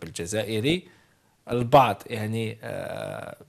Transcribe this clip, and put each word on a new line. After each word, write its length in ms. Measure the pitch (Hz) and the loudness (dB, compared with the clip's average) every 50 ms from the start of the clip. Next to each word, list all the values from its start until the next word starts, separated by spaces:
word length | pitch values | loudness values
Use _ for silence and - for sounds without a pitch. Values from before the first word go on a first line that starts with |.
| - | -12
الجزائري. 840 | 82 - - 85 85 104 110 107 101 113 107 110 143 165 185 - - - - _ _ _ _ _ _ _ _ - - | -12 -8 -8 -6 -4 -2 -2 -2 0 0 0 2 2 2 2 0 -8 -20 -20 _ _ _ _ _ _ _ _ -8 -4
البعض 520 | 120 123 120 117 139 143 127 113 98 - - | -2 -2 2 6 8 8 8 8 4 -2 -6
يعني، 520 | - 120 110 107 107 110 113 113 110 110 110 113 | -8 -6 -4 -4 -2 -2 -2 -2 -4 -6 -10 -10
آه، 760 | 117 98 92 90 - - 104 110 101 - - - - - - - | -10 -8 -8 -8 -8 -6 -6 -6 -8 -8 -10 -10 -12 -14 -16 -20